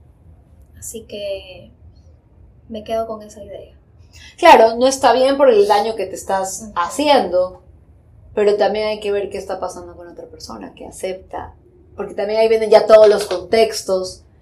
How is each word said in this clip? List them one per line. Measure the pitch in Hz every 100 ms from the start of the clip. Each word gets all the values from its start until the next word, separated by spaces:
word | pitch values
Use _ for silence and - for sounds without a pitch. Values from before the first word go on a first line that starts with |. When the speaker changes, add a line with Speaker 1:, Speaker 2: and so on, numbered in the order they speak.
| - _ _ - _ _ _ -
Speaker 1:
Así | - 226
que | 220 208 202 190 190 - - _ - - - _ _ _ - _ -
me | 220
quedo | 214 226 226
con | 220
esa | 208 208
idea. | 202 190 - - _ _ _ - - -
Speaker 2:
Claro, | 339 226 226 233
no | 262
está | 269 277
bien | 254 262 277
por | 277
el | 214 202
daño | 208 220 220
que | 185
te | 175
estás | - 196 190 -
Speaker 1:
Ujú. | 220 -
Speaker 2:
haciendo, | 170 - 294 269 180 180 185 - _ _ _ _ _ _ -
pero | - 208 202
también | 196 208 214
hay | 214
que | 208
ver | 202 190
qué | 196
está | 185 185
pasando | 185 185 175 175
con | 175
la |
otra | 165 -
persona, | - - - 185 -
que | -
acepta. | - 190 185 - 160 - - _ _ _ -
Porque | 139
también | 175 202 214
ahí | 220
vienen | 226 220
ya | 208 -
todos | 220 214
los | 202 -
contextos, | 180 180 226 214 - - 190 185 - _ _